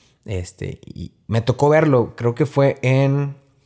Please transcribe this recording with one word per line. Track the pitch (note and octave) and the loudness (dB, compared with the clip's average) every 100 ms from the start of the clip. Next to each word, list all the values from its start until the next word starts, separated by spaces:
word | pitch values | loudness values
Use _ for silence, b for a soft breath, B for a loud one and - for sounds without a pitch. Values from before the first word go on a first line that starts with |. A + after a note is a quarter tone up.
| b b - | b b -10
Este, | F#2+ F2 - - - - | -8 -8 -10 -12 -12 -16
y | - - _ - | -16 -16 _ -4
me | A2 | -2
tocó | A2 A#2+ C#3+ | -2 0 4
verlo, | D#3 D#3+ C3 A#2 - | 4 4 2 0 -2
creo | A#2+ A#2 | -4 -2
que | D3 | -2
fue | - C#3 C3+ | 2 0 0
en, | B2 C3 C#3 C#3 C#3+ C#3 _ _ | 0 2 2 0 -4 -8 _ _